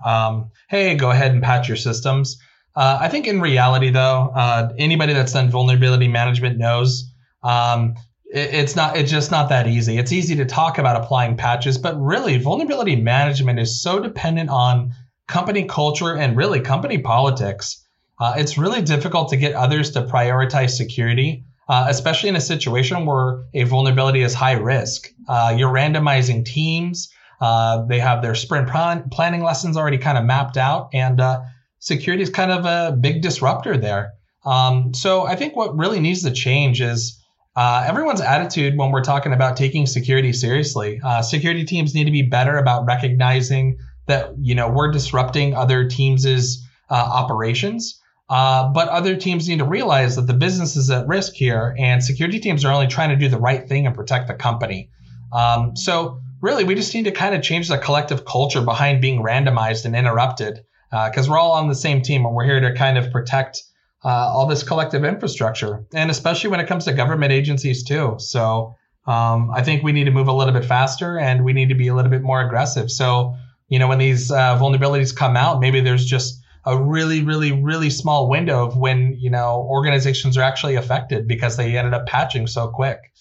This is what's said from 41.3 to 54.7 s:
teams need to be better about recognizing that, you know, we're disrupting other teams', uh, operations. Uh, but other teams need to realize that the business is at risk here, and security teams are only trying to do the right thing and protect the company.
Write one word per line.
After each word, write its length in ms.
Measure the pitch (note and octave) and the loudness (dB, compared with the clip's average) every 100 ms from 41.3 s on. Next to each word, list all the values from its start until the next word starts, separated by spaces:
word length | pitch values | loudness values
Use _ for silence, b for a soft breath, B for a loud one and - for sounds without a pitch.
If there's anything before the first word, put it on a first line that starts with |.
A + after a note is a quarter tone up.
| D#3 E3 E3+ | -2 -2 -2
teams 320 | D#3 F3 D3+ D3+ | -2 -2 -2 0
need 80 | |
to 80 | D3+ | 2
be 120 | D3 | 2
better 340 | B2+ B2 C3 D3 | 2 2 2 2
about 280 | C3 A#2+ A#2+ | 2 2 0
recognizing 920 | B2 C3+ B2+ B2+ C3 B2+ C3+ C3 B2+ B B - | 0 0 2 2 2 0 0 0 -2 B B -2
that, 240 | C#3 C#3 C3 | -2 -2 -4
you 140 | C3+ B2 | -2 0
know, 120 | A#2 | 0
we're 220 | C3 D3+ | 0 0
disrupting 600 | D3+ B2+ C3 B2+ D3 C#3+ | 0 0 0 0 0 0
other 340 | C3 B2+ B2+ B2+ | 0 2 2 0
teams', 800 | - C3+ C3 C3+ C3 B2 - B B - | 0 2 2 2 2 0 -4 B B -4
uh, 40 | B2 | -2
operations. 1080 | A#2+ B2+ B2 A2+ A2+ A#2 G3+ A#3 - b b b - | 0 0 -2 -2 -2 -2 -2 -4 -8 b b b -4
Uh, 380 | B2+ C3 C3 C3 | 0 2 2 2
but 140 | C#3+ E3+ | 2 0
other 260 | E3+ F#3+ F#3 | 0 0 -2
teams 320 | F#3 F3 E3 | -2 -2 -2
need 120 | E3 | -2
to 60 | C#3 | 0
realize 500 | G3 B3 C#3 B2+ B2+ | 0 2 2 2 0
that 120 | B2+ | 0
the 60 | |
business 420 | B2+ E3+ F#3 E3 D3 | 2 2 0 -2 0
is 140 | C3 | 0
at 180 | B2+ C3+ | 0 0
risk 260 | F#3 F#3+ | -2 -4
here, 420 | - C3 A2+ A#2 B2 | -2 0 0 -2 0
and 240 | B2+ B2 | 2 2
security 360 | B2+ C3 E3+ G#3+ | 0 -2 -2 -2
teams 260 | A3 D#3 C#3 | -2 0 2
are 80 | |
only 140 | C#3+ C3 | 2 0
trying 220 | - D#3+ | 0 0
to 60 | C#3 | 2
do 140 | C#3 | 2
the 100 | A#2+ | 2
right 300 | A#2+ C3+ - | 0 -2 -2
thing 180 | C#3 C3+ | -2 -2
and 80 | A#2+ | -4
protect 320 | - C3 B2+ | -4 -4 -4
the 80 | - | -4
company. 540 | B2 A2+ A2+ | -4 -4 -4